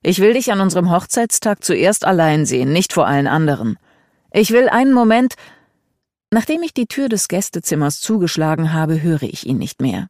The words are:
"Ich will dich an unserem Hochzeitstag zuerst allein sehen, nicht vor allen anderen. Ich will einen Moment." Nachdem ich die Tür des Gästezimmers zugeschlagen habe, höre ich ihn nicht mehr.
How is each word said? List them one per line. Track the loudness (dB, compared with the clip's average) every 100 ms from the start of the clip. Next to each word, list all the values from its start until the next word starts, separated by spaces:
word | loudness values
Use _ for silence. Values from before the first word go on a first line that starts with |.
"Ich | -2 2
will | 4
dich | 2 0
an | 0
unserem | 2 2 2
Hochzeitstag | 0 0 -2 -2 -2 -2 -4
zuerst | -2 2 2 2
allein | 0 2 2 2 0
sehen, | 0 0
nicht | 0 0
vor | 0 0
allen | 0 0
anderen. | 0 0 0 -4 -8 _ _ _ _ _
Ich | 0 2
will | 4 4
einen | 2 4
Moment." | 4 4 4 2 -2 -20 -20 _ _ _ _ _ _ _
Nachdem | -2 0 -4
ich | -4
die | -4 -6
Tür | -4 -2
des | -2 -4
Gästezimmers | -4 -6 -8 -4 -2 -2 -4
zugeschlagen | -2 -2 0 0 -2 0 -2
habe, | -2 0 0
höre | 0 -2
ich | -4 -8
ihn | -6 -4
nicht | -4 -4
mehr. | -4 -4 -8